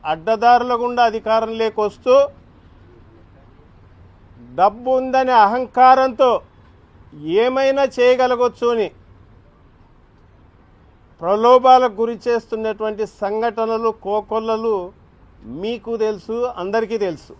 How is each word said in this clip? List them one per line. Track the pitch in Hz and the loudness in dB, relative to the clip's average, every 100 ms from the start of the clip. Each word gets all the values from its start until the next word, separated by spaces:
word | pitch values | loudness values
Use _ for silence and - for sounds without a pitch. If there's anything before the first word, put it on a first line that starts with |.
అడ్డదారుల | 156 160 165 220 233 240 247 | -6 -6 -2 0 4 4 2
గుండా | 240 240 247 | -2 -2 0
అధికారం | 233 220 220 220 220 226 | 0 0 -2 -2 -2 -4
లేకొస్తూ | 226 220 208 - 254 262 285 - - - - - - - - - - - - _ - - - _ - _ - - 120 | -4 -2 -6 -4 2 4 4 -4 -20 -20 -20 -20 -20 -20 -20 -20 -20 -20 -20 _ -20 -20 -20 _ -20 _ -20 -20 -16
డబ్బు | 127 190 214 247 | 0 0 0 -4
ఉందనే | 262 262 262 262 | -2 0 -2 2
అహంకారంతో | 247 202 240 254 - 254 262 262 226 262 214 - _ - _ _ _ - | 4 4 2 -4 4 6 6 2 2 0 0 -6 _ -20 _ _ _ -20
ఏమైనా | 151 151 180 247 262 269 269 | -16 -4 -2 0 0 0 0
చేయగలగొచ్చు | 269 262 247 254 254 240 247 - 240 | -2 2 2 2 0 0 -2 -2 -4
అని | 233 190 - - - - - _ _ _ _ _ _ _ _ _ _ _ _ _ _ _ _ _ _ | -2 -4 -8 -20 -20 -20 -20 _ _ _ _ _ _ _ _ _ _ _ _ _ _ _ _ _ _
ప్రలోభాలకు | 165 208 233 254 254 254 254 | -2 2 4 6 6 6 4
గురి | 196 226 226 240 | -2 -4 -4 -4
చేస్తున్నటువంటి | 233 220 220 220 208 214 214 208 | -4 -4 -6 -6 -6 -8 -8 -10
సంఘటనలు, | - 196 214 233 220 226 226 233 | -8 -6 -4 -4 -4 -4 -2 -4
కోకొల్లలు | 220 190 214 202 220 220 220 226 208 180 _ _ _ _ _ | -6 -6 -6 -4 -6 -4 -4 -2 -4 -6 _ _ _ _ _
మీకు | 110 131 202 240 - 233 | -16 -10 -8 -8 -8 -6
తెలుసు, | 220 208 - 226 247 208 | -4 -6 -8 -6 -6 -6
అందరికీ | 180 220 220 226 | -4 -4 -4 -4
తెలుసు. | 196 151 - - | -6 -6 -16 -20